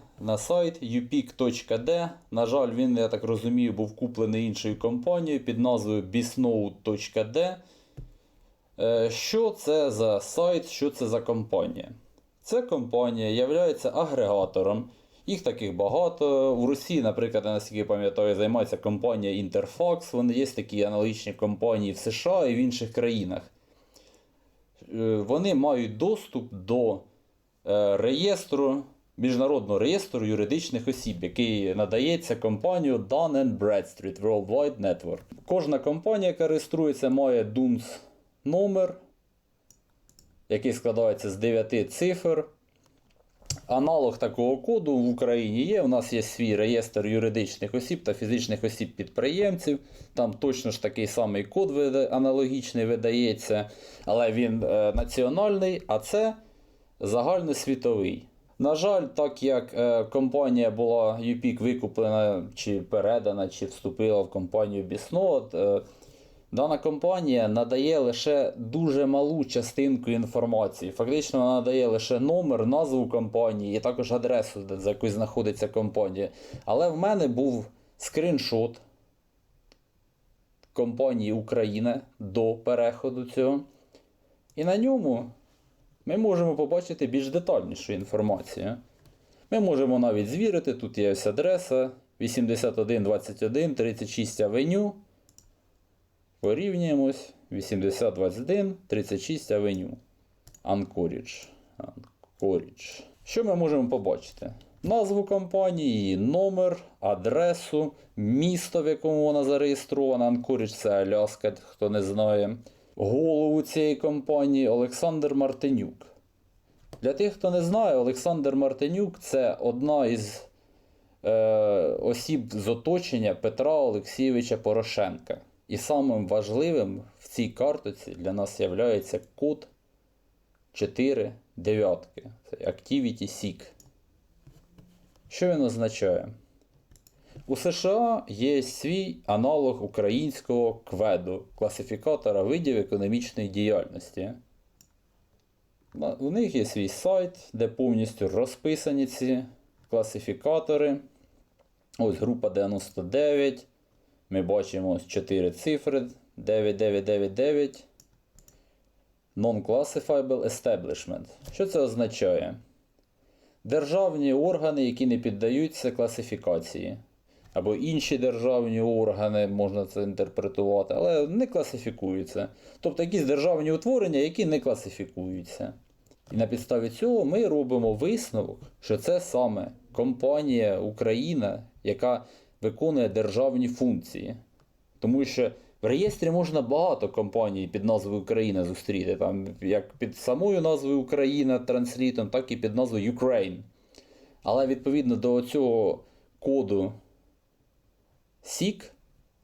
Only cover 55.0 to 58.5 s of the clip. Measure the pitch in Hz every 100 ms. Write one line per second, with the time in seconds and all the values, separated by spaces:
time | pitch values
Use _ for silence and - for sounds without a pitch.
55 | 123 127 127 170 208 196 185 175 - 214
56 | - 208 220 220 - - _ _ _ -
57 | 101 120 139 180 160 139 135 127 123 107
58 | 90 - - _ _